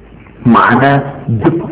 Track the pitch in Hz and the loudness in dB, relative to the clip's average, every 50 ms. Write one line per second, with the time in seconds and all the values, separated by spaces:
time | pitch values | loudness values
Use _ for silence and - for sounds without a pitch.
0 | - - - - - - - - - 120 113 101 95 104 120 123 131 139 139 139 | -20 -20 -20 -20 -20 -20 -18 -2 2 2 4 4 4 2 2 2 2 2 0 0
1 | - - - - - - 117 104 113 143 165 170 - - | -2 -6 -12 -12 -8 -6 -6 -2 -2 -2 -2 -2 -6 -6